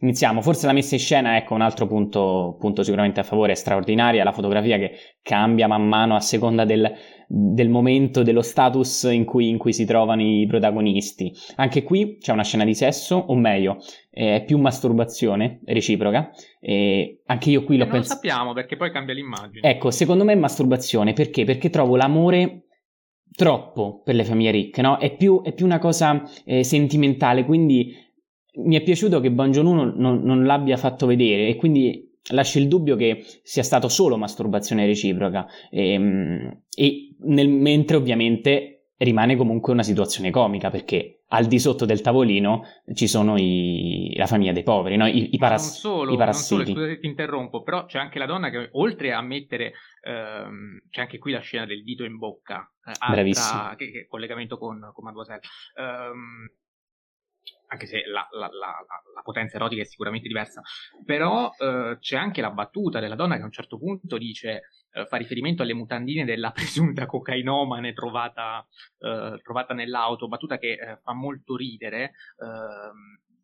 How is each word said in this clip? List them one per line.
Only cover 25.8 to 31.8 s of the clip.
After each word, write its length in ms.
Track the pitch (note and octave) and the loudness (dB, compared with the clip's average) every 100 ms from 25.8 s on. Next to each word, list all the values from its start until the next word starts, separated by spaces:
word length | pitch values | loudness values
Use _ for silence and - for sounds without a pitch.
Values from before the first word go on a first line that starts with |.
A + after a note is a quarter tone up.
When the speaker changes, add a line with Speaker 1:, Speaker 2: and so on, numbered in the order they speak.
| E3+ E3 D#3 D3 C#3+ - | 2 2 2 2 -2 -14
Speaker 1:
eh, 220 | - B2+ B2+ | -2 0 2
sentimentale, 800 | D3 D3 D3+ C#3+ C3+ C3 B2 B2+ | 2 2 4 2 2 2 2 2
quindi 500 | D#3+ D#3+ B2+ A#2+ - - _ _ _ _ - | 4 4 4 2 -6 -20 _ _ _ _ -4
mi 140 | - D#3 | 2 2
è 60 | |
piaciuto 380 | D#3 E3+ G#3 E3 | 2 2 2 2
che 100 | B2+ | 2
Bong 220 | B2 C3+ | 2 2
Joon-ho 200 | C#3 E3 | 4 4
non, 200 | E3+ B2 - | 4 2 0
non, 260 | B2+ B2 | 2 2
non 200 | A#2+ C3 C3 | 2 4 4
l'abbia 300 | C#3+ C3+ B2+ | 2 2 0
fatto 300 | C3 B2+ B2+ | -2 0 2
vedere, 420 | B2 A#2+ G2+ G#2+ | 4 4 4 0
e 80 | A#2 | 2
quindi 600 | E3 C#3+ | 2 4